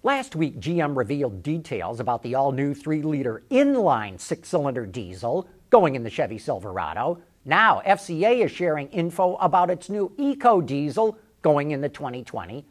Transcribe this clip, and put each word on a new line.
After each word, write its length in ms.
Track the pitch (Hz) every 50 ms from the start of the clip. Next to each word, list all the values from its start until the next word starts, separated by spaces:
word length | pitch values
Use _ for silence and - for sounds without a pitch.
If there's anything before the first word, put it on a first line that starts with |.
| _
Last 300 | 254 277 269 254 - -
week, 240 | 156 160 143 - -
G 220 | 95 147 175 170
M 140 | 156 147 147
revealed 460 | 131 120 101 143 143 143 123 101 95
details 580 | 87 139 156 165 156 - 135 104 85 90 120 113
about 220 | 123 123 120 117
the 140 | - 123 120
all-new 400 | 131 139 139 135 131 139 143 143
three-liter 680 | 139 - 151 156 156 147 156 156 143 135 123 110 110 _ _
inline 680 | 277 254 285 277 277 254 208 170 135 113 107 104 95 92
six-cylinder 680 | - - 165 - - - - 170 143 139 127 127 117
diesel 640 | 98 95 127 104 87 92 92 113 117 131 180 185 - - - _ _
going 240 | - 233 185 156 135
in 80 | 131 117
the 80 | 110
Chevy 260 | - - 151 98 110 107
Silverado. 800 | - - 131 95 87 104 90 95 87 76 76 101 120 151 175 170 - _ _ _ _
Now, 360 | 127 147 185 220 220 180 98 -
F 140 | 190 196 196
C 240 | - - 175 156 185
A 200 | 220 240 247 214
is 80 | 156
sharing 360 | - - 180 170 156 151 139 139
info 440 | - 185 170 175 170 - 185 180 180 -
about 340 | - 175 147 175 180 180
its 180 | 180 175 - -
new 220 | 202 208 202 - - -
eco 420 | 285 277 277 277 - 247 220 185
diesel 560 | 165 - 139 143 147 147 - 196 220 220 214 - _ _ _ _
going 300 | - 160 151 143 143 151
in 100 | 151 135
the 80 | 143 147
twenty 340 | 143 - 147 135 120 127 120
twenty 440 | - - 110 87 87 107 139 147 _